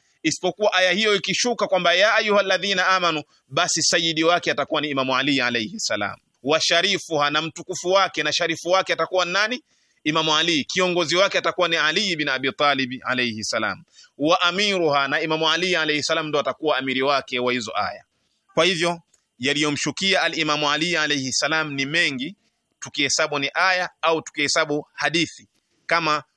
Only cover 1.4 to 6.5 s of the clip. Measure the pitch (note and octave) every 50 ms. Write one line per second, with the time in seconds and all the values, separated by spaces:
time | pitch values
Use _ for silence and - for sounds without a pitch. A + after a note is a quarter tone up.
1.4 | - B3 A3+ - G3+ - F#3+ F3+ F3 E3+ F3 F3+ G3+ A3+ G#3+ A3 A3 G#3+ G3+ G3+
2.4 | G3 F#3+ F#3+ F3 F#3 G3+ G3 F#3 F3+ F#3 F#3+ F#3 F3 E3 D#3 D3+ - - _ _
3.4 | _ _ C3+ D#3+ F3+ F3+ - E3+ - - F#3 F3 E3 E3 D#3+ D#3 D#3+ E3 F3 E3+
4.4 | - E3 C#3 D3 C3+ - D#3 D3+ D3 D3+ C3+ C#3 C3 C3 C3 B2+ C3+ D3 C#3 C3
5.4 | B2 B2 A#2+ A#2 A2 F2+ A3+ G#3+ - - A2 G2+ G#2 G2 F#2+ - _ _ _ _
6.4 | - C3+